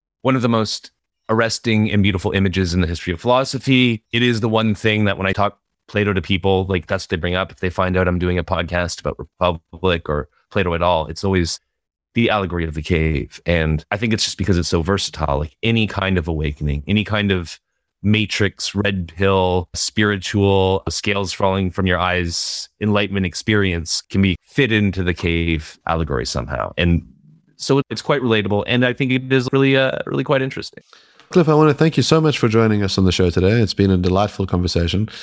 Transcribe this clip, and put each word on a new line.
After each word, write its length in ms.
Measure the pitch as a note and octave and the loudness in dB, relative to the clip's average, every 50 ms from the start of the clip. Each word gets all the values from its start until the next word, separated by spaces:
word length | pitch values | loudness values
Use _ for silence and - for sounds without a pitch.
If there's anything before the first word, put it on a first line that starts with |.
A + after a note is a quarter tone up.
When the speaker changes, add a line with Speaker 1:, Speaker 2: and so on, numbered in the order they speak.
| _ _ _ _ - | _ _ _ _ 0
Speaker 1:
one 140 | B2+ C3 | 0 0
of 60 | C3 A#2 | 2 2
the 60 | B2 | 2
most 440 | A#2 A2+ A2 G#2 - - - - _ _ _ _ _ _ _ - | 2 2 0 -2 -4 -8 -12 -16 _ _ _ _ _ _ _ -2
arresting 640 | A2+ A2 A2+ A2+ - - - A#2 A2 G#2+ G#2+ A2 | 0 2 2 0 -2 -4 -2 0 2 2 2 2
and 120 | - G#2 G2 | 2 2 2
beautiful 300 | G2+ G2 F2+ - G#2 - | 2 0 0 -2 -2 0
images 400 | G2 F#2+ G2 F2 F#2+ F#2+ E2+ E2 | 0 0 0 0 0 0 0 0
in 80 | F#2 | 0
the 60 | F2+ | 0
history 260 | E2 E2+ D#2+ - - F2 | 0 -2 -6 -6 -6 -6
of 80 | D#2+ | -4
philosophy. 840 | - A#2 B2 B2+ C3+ - - C3 - - C3+ B2+ B2+ B2 A#2 G#2+ _ _ - | 0 0 2 2 0 -2 -4 -6 -2 2 2 4 4 2 0 -2 _ _ -2
It 100 | A#2 A#2+ | 0 2
is 180 | B2 A#2+ A2 | 2 0 0
the 80 | G2+ A#2 | 0 0
one 260 | A2 A2 A2 A2 G#2 | 0 2 2 0 0
thing 300 | - - A2+ G#2+ G#2+ G#2+ | 0 0 0 2 2 2
that 140 | G2+ F#2+ - | 0 0 0
when 80 | F#2+ | -2
I 60 | F#2+ G2 | -2 0
talk 260 | - G2+ G2+ - _ _ _ _ _ _ - | 0 0 -2 -2 _ _ _ _ _ _ -6
Plato 240 | - G#2 G#2 G2+ G2+ | -2 -2 0 0 0
to 100 | F#2 E2+ | -2 -2
people, 440 | - G2+ F2+ E2+ G2 F#2+ F#2+ F#2+ F#2 | -2 -2 0 0 0 0 0 0 0
like, 180 | F#2+ F2+ D#2+ | -2 -4 -4
that's 180 | - G2 F#2+ - | -4 -6 -6 -4
what 60 | - | -4
they 60 | G2 | -6
bring 180 | E2 D#2 F2 F2+ | -4 -4 -2 -2
up. 160 | F#2 F#2+ - | -2 -4 -6
If 80 | - - | -6 -6
they 120 | - F#2 | -6 -4
find 260 | F2 - F#2+ F#2 F#2 | -2 -2 -2 0 0
out 100 | F2 F#2 | 0 0
I'm 120 | F2 F2+ F2+ | 0 0 0
doing 200 | E2+ F2+ F2+ F2+ | 0 -2 -2 -2
a 60 | E2+ | -2
podcast 560 | - F#2 E2+ E2+ D#2+ F2 F2 F2 E2+ - - | -2 -2 -4 -4 -2 -2 -2 -2 -4 -6 -6
about 180 | - D2 - - | -6 -8 -8 -8
Republic 880 | D2 - _ - F2+ F2+ F2 E2 _ _ - F2 F2 F#2 F2 D#2+ - - | -10 -16 _ -2 -2 -2 -2 -2 _ _ -10 -4 -2 0 0 -2 -2 -4
or 200 | D2+ D2 C#2+ - _ _ _ _ | -6 -6 -6 -8 _ _ _ _
Plato 240 | - G#2+ F#2 F2 E2+ | -2 -2 0 0 0
at 80 | E2 E2+ | 0 0
all, 240 | F2 F2 D#2+ D#2 | 0 0 0 -2
it's 180 | - D#2+ - - | -6 -8 -6 -4
always 340 | G2 F#2+ F2+ F2 D#2+ - - _ _ _ _ _ _ _ _ _ _ - | 0 0 0 0 -2 -4 -8 _ _ _ _ _ _ _ _ _ _ -2
the 160 | A#2 A#2 - | 0 0 2
allegory 340 | G#2+ G#2+ G2 F2 F2 F2 E2+ | 2 0 -2 -2 -4 -6 -6
of 100 | D#2+ D2+ | -6 -6
the 80 | D#2+ D2+ | -6 -4
cave. 580 | - F#2 D#2+ D#2+ D#2 D#2 C#2+ - - - - - | 0 0 0 2 0 0 -2 -4 -8 -12 -8 -4
And 380 | - F2 E2+ D#2+ D#2 D#2+ D#2 - - | -2 0 0 2 0 0 -2 -2 -4
I 60 | G#2 | -6
think 160 | F#2+ A2+ A#2 A2 | -4 -2 -2 -2
it's 120 | G#2 - | -2 -2
just 140 | - - - | -4 -4 -4
because 180 | G2 G#2 F#2+ | 0 0 0
it's 120 | F2 E2 - | 0 0 0
so 140 | - E2+ D#2+ | -2 -2 0
versatile, 560 | E2 G2 G2 - - - - D#2 D2 C#2+ C#2+ | 0 -2 -2 -2 -6 -6 -6 -4 -2 -2 -2
like, 180 | D2+ D#2 - _ - | -4 -6 -8 _ -2
any 240 | A2+ A#2 A2+ A2 G2+ | 0 0 0 0 -2
kind 280 | - - F#2+ F#2+ F#2+ | -2 -2 -2 0 0
of 120 | F2+ D#2+ E2+ | 0 0 -2
awakening, 560 | E2 D#2 D2+ D2 C#2+ - D2+ D2 C#2+ C#2+ C#2+ | -4 -4 -4 -4 -4 -4 -4 -2 -2 -2 -2
any 160 | - G2+ G#2+ G2+ | 0 0 0 0
kind 300 | - G#2 G#2+ G2+ G2+ F#2+ | 0 -2 0 0 0 0
of 260 | F#2 E2+ D#2+ - - _ _ _ _ _ _ _ _ - | 0 -2 -6 -12 -18 _ _ _ _ _ _ _ _ 0
matrix, 720 | G2+ G#2+ G#2+ G#2+ G2+ - - G#2+ F#2+ - - - - - | 0 2 2 0 0 -2 0 -2 -2 -2 -4 -8 -6 -4
red 380 | G2 G2+ G2+ G2+ F#2+ F2 D#2+ D#2+ | -2 -2 -2 -2 -2 -4 -6 -4
pill, 540 | E2 G2 G2 G2 F#2+ F#2 F#2 F2+ F#2 F2 - - | -2 0 2 2 4 2 2 2 0 -2 -4 -6
spiritual, 1080 | - - - - - G#2+ G#2 G#2 G2 F2+ - - G#2 G2 G2 G2 G2 F#2+ F#2+ F#2+ F#2+ - - | -8 -8 -4 -2 0 0 0 0 -2 -4 -4 0 2 2 4 4 4 2 2 0 0 -2 -6
scales 440 | E2 - - G#2 G2+ G2+ G2+ F#2 - | -8 -6 -2 -2 -2 -2 -2 -4 -4
falling 380 | - G2+ F#2+ F#2+ G2 F#2+ F#2 | -2 -2 0 0 0 -2 -2
from 160 | F2+ - F#2+ | -2 -2 0
your 120 | F#2 F2+ F2 | 2 2 2
eyes, 680 | F2 F#2 F2+ F2+ F2 E2+ E2+ - - - - - - - _ - | 2 0 0 0 -2 -2 -4 -6 -6 -8 -8 -10 -10 -12 _ -4
enlightenment 460 | G#2 G#2+ G#2 G#2 G#2+ G2 G2 G2 F#2+ | -2 0 0 0 0 0 -2 -2 -2
experience 760 | F2+ - - - - G#2+ G#2 G2+ F#2+ F2 E2+ E2 E2 - - - | -2 -4 -6 -2 0 2 2 2 0 0 -2 -4 -6 -8 -8 -8
can 200 | - - F#2+ G2 | -4 -2 0 2
be 140 | F#2+ F2 - _ | 2 0 -2 _
fit 300 | _ - - C#3 A#2 A2+ | _ 0 0 2 2 2
into 300 | G#2+ G#2 G2 F2 F#2+ F#2 | 2 2 0 0 0 -2
the 120 | F2 F2 | -2 -2
cave 640 | - - F2 E2 E2 E2 E2+ E2 D#2+ D#2 - - - - | -2 -2 -2 0 0 0 0 -2 -2 -4 -8 -14 -10 -6
allegory 400 | E2 E2 E2 E2 D2 C#2 B1 A1+ | -4 -2 -2 -2 -2 -4 -4 -4
somehow. 460 | - - C2+ B1 - C2 B1 G#1 G1+ G1+ | -4 -4 -6 -6 -6 -6 -6 -6 -4 -2
And 300 | - E2+ F2+ F2 E2 - - - _ _ - - _ _ _ _ | 0 2 2 2 2 0 -4 -16 _ _ -20 -20 _ _ _ _
so 260 | - - - C#3 C#3 C#3 - | -8 -2 0 0 0 0 -2
it's 120 | A#2 G#2+ - | -6 -6 -2
quite 200 | - D3+ C#3+ B2+ | -2 -2 0 2
relatable. 420 | A#2+ A2+ A2 G#2 G2+ G#2 G2+ - | 2 2 2 2 2 0 0 0
And 180 | - A#2 B2 B2 | 0 0 2 2
I 80 | B2 B2 | 2 0
think 200 | - C#3+ B2+ B2+ | 0 -2 -2 -2
it 200 | C3 C3 C3 C3+ | -2 -2 0 0
is 160 | C3+ B2 C3 - | 0 2 2 2
really, 240 | C3+ C3+ C3+ C3+ | 2 4 4 4
uh, 220 | C3+ C3+ C3 C3 - - | 4 2 2 0 -4 -4
really 180 | - C#3+ C#3 C3+ | -4 -4 -4 -2
quite 180 | B2+ D3 C3+ C3 | 0 0 0 0
interesting. 400 | C3+ - C3+ B2+ - - - - _ - - _ _ _ _ - - | -2 -6 -8 -12 -12 -14 -20 -20 _ -20 -20 _ _ _ _ -8 0
Speaker 2:
Cliff, 200 | - F3+ E3+ D3+ | 2 4 4 6
I 60 | D#3 | 6
wanna 200 | D3+ D#3 D3+ C#3 | 6 6 6 4
thank 220 | - D#3+ E3 - | 4 2 2 2
you 60 | - B2 | 2 2
so 180 | - D#3 D#3+ | 4 4 4
much 180 | D#3 D#3 C#3+ - | 4 2 2 2
for 100 | - A#2+ | 2 2
joining 340 | G#2+ A2+ A2+ A2 G#2+ G#2 G2+ | 4 4 4 4 4 2 0
us 160 | F#2+ - - | 0 2 2
on 60 | F#2+ | 2
the 80 | F#2 F2 | 4 4
show 180 | - F#2 F2+ | 4 2 2
today. 300 | E2+ F2+ F2 F#2+ A2 A#2+ | 4 4 4 4 4 4
It's 140 | A2+ F#2+ - | 2 2 2
been 160 | - G2+ G2 | 2 2 4
a 60 | F#2+ | 4
delightful 500 | F2+ F2+ F#2 F2+ F#2+ G#2 G2+ - - G2 | 2 2 2 2 2 2 0 -2 -4 -4
conversation. 600 | F#2 - F2+ F2+ F2 - E2+ E2+ F2 - F#2+ A2 A2 - - | -2 0 0 0 0 0 0 0 0 0 -2 -2 -4 -6 -12